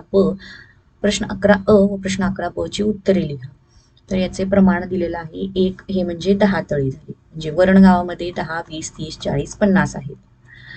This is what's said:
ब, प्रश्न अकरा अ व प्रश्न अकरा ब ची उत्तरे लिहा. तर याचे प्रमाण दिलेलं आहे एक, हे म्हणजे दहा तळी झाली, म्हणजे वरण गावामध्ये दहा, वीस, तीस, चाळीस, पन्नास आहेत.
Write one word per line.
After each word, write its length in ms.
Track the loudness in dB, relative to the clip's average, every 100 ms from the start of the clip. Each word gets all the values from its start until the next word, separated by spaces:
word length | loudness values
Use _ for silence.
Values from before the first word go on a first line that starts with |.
| -2
ब, 220 | 0 2 -2 -10 -20 -20 _ _ _
प्रश्न 240 | -2 -2 -6
अकरा 280 | -4 0 0 4
अ 40 |
व 240 | 4 4 0
प्रश्न 280 | -6 -2
अकरा 260 | -2 -2 -6 -6
ब 80 | -8
ची 180 | -4
उत्तरे 440 | -4 -2 0 0 0
लिहा. 220 | -8 -12 -20 _ _ _ _ _
तर 40 | -4
याचे 280 | -4 -4
प्रमाण 440 | 2 4 4 4 -2
दिलेलं 300 | -4 -4 -6
आहे 340 | -10 -10 -6 -2
एक, 260 | -2 -2 -6
हे 120 | -4
म्हणजे 300 | -2 -4 0
दहा 280 | 2 2 0 -2
तळी 200 | -2 -2
झाली, 220 | -6 -14 -20 _
म्हणजे 180 | -12 -6
वरण 280 | 2 4 8
गावामध्ये 540 | 8 6 2 -6 -8 -8
दहा, 220 | -8 -8
वीस, 340 | -10 -12 -12
तीस, 260 | -12 -12 -8
चाळीस, 360 | -6 -4 -6 0
पन्नास 400 | 2 4 2 -4
आहेत. 200 | -12 -16 _ _ _ -20 -20